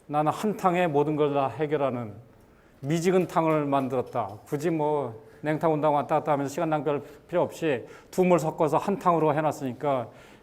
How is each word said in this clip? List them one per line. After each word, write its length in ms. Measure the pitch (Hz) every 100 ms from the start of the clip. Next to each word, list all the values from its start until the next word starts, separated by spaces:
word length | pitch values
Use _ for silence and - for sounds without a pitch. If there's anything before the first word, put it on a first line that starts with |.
| -
"나는 260 | 147 151
한탕에 540 | - 214 196 190 175 175
모든 300 | 143 147 147
걸 180 | 147
다 140 | 139 135
해결하는 640 | 113 151 151 135 120 110 101 - - _ _ _ -
미지근탕을 880 | 135 165 175 185 170 175 160 156 143
만들었다. 720 | 139 131 127 120 123 98 104 -
굳이 240 | 147 170
뭐 520 | 160 147 147 123 110 - -
냉탕, 280 | 147 156 165
온탕 240 | 151 151
왔다 260 | 143 127 156
갔다 120 | 156
하면서 180 | 143 135
시간 200 | 175 165
낭비할 320 | 151 143 143 - - -
필요 140 | 175
없이 420 | 147 - 160 120 - - -
두 140 | -
물 140 | 180 175
섞어서 400 | 156 - 151 151
한탕으로 560 | - 196 180 165 156
해놨으니까 760 | 147 151 - 135 113 147 131 113 - - -